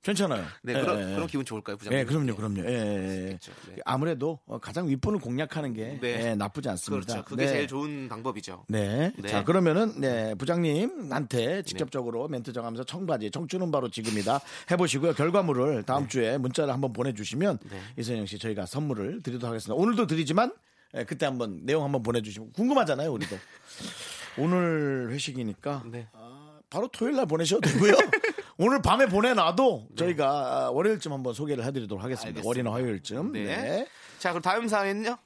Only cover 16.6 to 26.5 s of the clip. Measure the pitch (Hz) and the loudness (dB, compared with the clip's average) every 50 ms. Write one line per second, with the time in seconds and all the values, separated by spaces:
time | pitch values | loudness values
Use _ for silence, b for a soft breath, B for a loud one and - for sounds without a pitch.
16.6 | 156 143 127 120 139 131 113 104 123 135 123 104 107 - - 131 175 202 160 110 | 0 2 2 0 0 -2 0 0 -2 -2 -2 -4 -6 -6 -2 2 2 2 2 0
17.6 | - B 101 95 92 107 123 - 120 110 123 110 104 98 104 104 - 113 107 98 | -4 B -12 -12 -12 -12 -8 -8 -4 -2 -2 -2 -2 -4 -6 -6 -4 -4 -4 -4
18.6 | 95 92 - 135 151 147 131 107 98 107 170 226 170 - 120 123 123 120 117 113 | -4 -4 -4 -4 -2 -2 -2 -2 -2 -4 -4 -6 -6 -6 -6 -4 -4 -4 -4 -6
19.6 | 110 - 180 147 180 220 240 202 240 160 160 160 165 131 160 185 226 254 403 _ | -4 -2 0 2 4 4 4 2 2 0 0 0 0 2 2 2 2 2 0 _
20.6 | b b b b b b b 127 120 - 165 135 160 143 135 123 120 110 98 82 | b b b b b b b -8 -6 -6 -4 -2 -2 -2 0 -2 -4 -4 -6 -8
21.6 | - 117 143 160 147 139 143 135 113 110 117 120 110 104 101 101 113 110 - - | -2 0 0 2 2 2 0 0 0 2 0 0 0 -2 -8 -12 -14 -12 -4 -2
22.6 | 214 247 294 262 226 156 143 127 147 165 139 110 - - 101 92 - - - - | 0 2 4 4 4 2 2 0 0 -2 -2 -2 -4 -4 -6 -10 -10 -16 -20 -20
23.6 | - - - - - - - - - - - - - - - - 139 165 180 180 | -20 -20 -18 -14 -12 -12 -12 -12 -12 -12 -12 -12 -14 -12 -4 -2 0 2 2 2
24.6 | 175 170 165 156 151 143 139 131 123 113 120 143 139 - 131 131 123 110 101 - | 2 2 2 2 0 0 0 -2 -2 -2 -4 -4 -4 -6 -4 -4 -4 -4 -6 -4
25.6 | - 143 143 139 120 120 113 120 117 110 _ 110 110 117 127 139 147 151 | -4 -6 -6 -4 -8 -10 -12 -12 -12 -12 _ -20 -20 -20 -20 -20 -20 -20